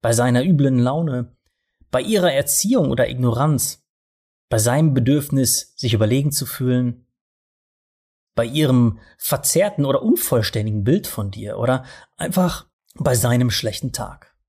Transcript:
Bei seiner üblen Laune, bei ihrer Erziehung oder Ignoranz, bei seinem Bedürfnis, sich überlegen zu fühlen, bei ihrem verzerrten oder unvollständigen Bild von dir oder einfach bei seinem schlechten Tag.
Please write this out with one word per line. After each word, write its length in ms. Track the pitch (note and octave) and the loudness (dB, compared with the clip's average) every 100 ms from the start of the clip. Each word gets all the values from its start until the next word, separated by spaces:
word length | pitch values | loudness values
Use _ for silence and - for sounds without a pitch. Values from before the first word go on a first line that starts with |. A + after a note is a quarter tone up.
Bei 100 | A2+ | 0
seiner 320 | A2+ B2 B2 | 0 2 2
üblen 340 | D3+ D#3 C#3 B2+ | 2 2 4 2
Laune, 560 | B2 D3 E3 B2 A#2 _ _ _ _ _ _ | 2 0 -2 -4 -6 _ _ _ _ _ _
bei 120 | B2+ | -4
ihrer 300 | C3 G#3+ F3 | 0 2 2
Erziehung 580 | C3+ C#3+ - G3 B3+ C#3+ | 0 0 -2 2 2 2
oder 180 | B2 A#2 | 0 -2
Ignoranz, 760 | B2+ B2 A2+ D3 C#3+ - - _ _ _ _ _ _ _ | 0 0 2 2 0 -2 -8 _ _ _ _ _ _ _
bei 100 | A2+ | 0
seinem 360 | A2+ C3 D#3+ | 2 2 2
Bedürfnis, 760 | C3 A#2+ D3 C#3+ C#3 B2 - - | 2 2 0 0 0 0 -2 -6
sich 200 | - A#2 | -8 -2
überlegen 360 | G#2+ G#2+ C3 D3 | 0 2 2 0
zu 160 | C#3 C3+ | -4 -8
fühlen, 600 | - B2+ B2 B2 A#2+ _ _ _ _ _ _ _ _ _ _ _ _ _ - | -4 -2 0 -2 -6 _ _ _ _ _ _ _ _ _ _ _ _ _ -4
bei 80 | |
ihrem 560 | A#2 C#3+ D3+ B2+ A#2 - - _ | -2 0 2 4 4 0 -14 _
verzerrten 680 | - D3 - A#3+ D4+ D4+ | -4 -4 0 2 0 0
oder 180 | C#3 C3+ | 0 0
unvollständigen 840 | A3 E4+ - A#2+ G#2 A2 G#2+ G#2+ | 2 0 2 0 0 -4 -4 -2
Bild 240 | G2+ F3+ - | 0 0 -2
von 240 | - G2 | -8 -8
dir 260 | G2 G#2 G2 | -8 -10 -4
oder 260 | A2 B2+ - - - _ | -2 -2 -4 -20 -20 _
einfach 500 | E3 F3+ F3+ - - _ _ | -4 0 0 -2 -14 _ _
bei 220 | - C#3+ B2 | -4 -2 0
seinem 340 | B2 B2 B2 | 2 2 0
schlechten 400 | - A2+ G2+ C3 | -2 -4 -6 -8
Tag. 440 | - G#2 - - _ | -8 -12 -14 -20 _